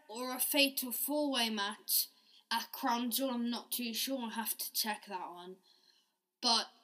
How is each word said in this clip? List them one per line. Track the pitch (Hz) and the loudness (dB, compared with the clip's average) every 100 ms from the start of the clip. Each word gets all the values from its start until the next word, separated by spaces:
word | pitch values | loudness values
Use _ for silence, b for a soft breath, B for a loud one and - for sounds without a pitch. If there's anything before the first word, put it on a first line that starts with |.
| - | -8
or | 226 254 254 | -8 -4 -2
a | |
fatal | - 294 277 269 254 | 2 6 4 2 -4
four-way | 226 - 294 294 262 226 | -4 0 2 2 2 2
match | 214 202 214 - - - b b b - | 2 -2 -4 0 0 0 b b b -4
at | 226 - | -4 -4
Crown | - 269 233 247 | -2 2 2 2
Jewel. | 226 269 | 0 0
I'm | 240 240 | 0 -2
not | 233 - | -2 -4
too | - 240 220 | -4 -2 -2
sure, | - 269 | -2 -2
I'll | 226 | -2
have | 220 214 - | -4 -2 -4
to | - | -2
check | - 220 214 - | -2 0 -2 -6
that | 185 175 | -8 -6
one. | 175 180 185 b b b b b b _ _ | -10 -14 -16 b b b b b b _ _
But | 240 226 - - | 4 4 2 -8